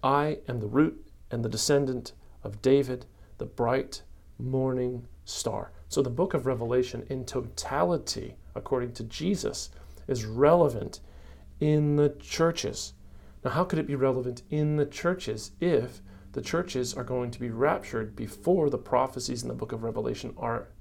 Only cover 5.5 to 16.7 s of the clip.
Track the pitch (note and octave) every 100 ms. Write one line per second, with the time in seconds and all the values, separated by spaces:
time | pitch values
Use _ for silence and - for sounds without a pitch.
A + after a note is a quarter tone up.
5.5 | G#2 - - - - C3 A#2+ - D#3 B2+
6.5 | B2 A#2 B2 B2 A#2 - C3 B2 C3 A#2+
7.5 | - - C#3 F3 E3+ - - A2+ A#2 -
8.5 | - - B2+ B2 B2 A2+ - E3 G3+ -
9.5 | - - - - - - C3 G#2+ A2 C#3+
10.5 | F3 D#3 A2+ G#2 - - - - - -
11.5 | - D3+ D3+ D3 D3 D3 C#3+ - - E3
12.5 | E3 - - - - - - - - C3
13.5 | D3+ F3+ D#3+ D3+ C#3+ B2+ B2+ B2+ A#2+ -
14.5 | D3+ D3+ D3+ C#3+ - F3 F#3 - G#2+ -
15.5 | - F3 D3 B2 - - - - - -
16.5 | E3 F3